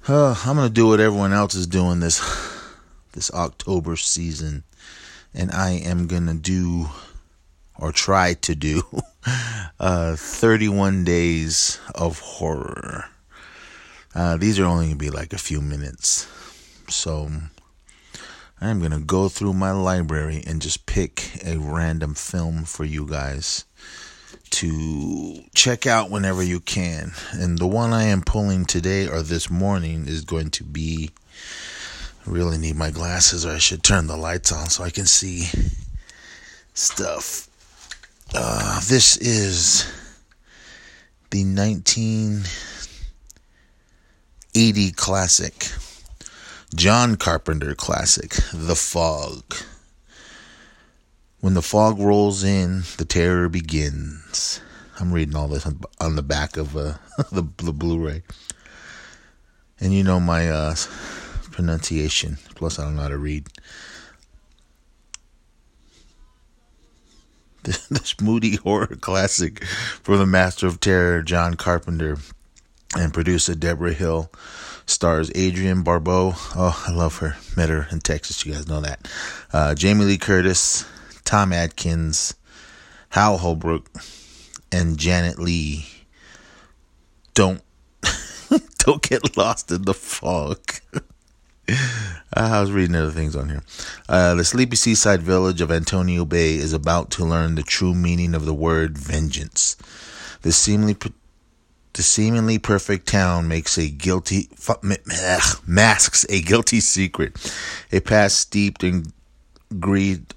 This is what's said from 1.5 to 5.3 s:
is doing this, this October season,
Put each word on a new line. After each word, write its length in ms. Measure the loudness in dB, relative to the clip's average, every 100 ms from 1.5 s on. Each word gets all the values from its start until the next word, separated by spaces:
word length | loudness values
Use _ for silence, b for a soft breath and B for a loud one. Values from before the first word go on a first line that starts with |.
| 0
is 100 | 0
doing 360 | 2 2 2
this, 180 | 0 0 B B B B B B B B B
this 180 | -8 -8
October 640 | -4 -6 -6 -2 -2 -2 -4
season, 720 | -4 -2 -4 -6 -6 -8 -12 B B B B B B